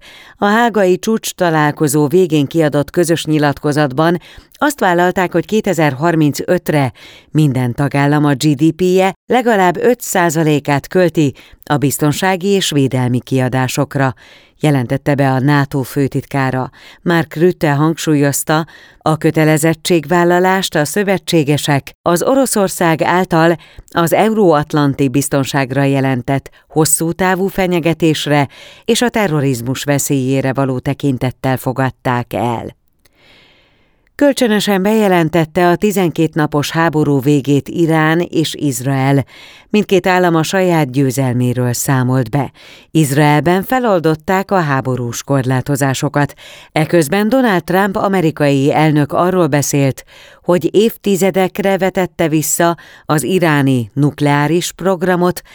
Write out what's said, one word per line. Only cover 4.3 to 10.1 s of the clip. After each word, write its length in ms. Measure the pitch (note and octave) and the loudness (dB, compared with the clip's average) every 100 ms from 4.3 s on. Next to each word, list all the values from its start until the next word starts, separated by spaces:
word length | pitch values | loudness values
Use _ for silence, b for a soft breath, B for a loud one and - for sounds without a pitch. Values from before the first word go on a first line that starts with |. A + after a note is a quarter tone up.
| B B | B B
azt 260 | B D4 - | B -2 0
vállalták, 520 | - E3+ F3+ F#3 F3 | 0 2 2 0 -2
hogy 140 | E3+ - | -2 -2
kétezer-harmincötre 1500 | G#3+ G#3 E3+ D3 B2+ E3+ E3 D3 B2+ - F3 - D3 B2+ - B B B | -2 0 0 0 0 0 2 0 0 -2 -2 0 -2 -2 -6 B B B
minden 420 | D3 D3+ B2+ B2 | 0 2 0 -2
tagállam 520 | A#2 C#3+ C#3 C#3+ D3 C#3+ | -2 -2 0 0 2 2
a 80 | |
G 220 | C3+ D#3 C3 | 0 2 2
D 160 | D#3+ | 2
P-je 420 | D#3 F3+ F#3 F#3+ - - | 2 2 2 0 -2 -2
legalább 520 | A#3+ A#3+ G#3 F3+ F3 | 0 2 2 2 2
öt 240 | - B3 | 0 0
százalékát 840 | - | -2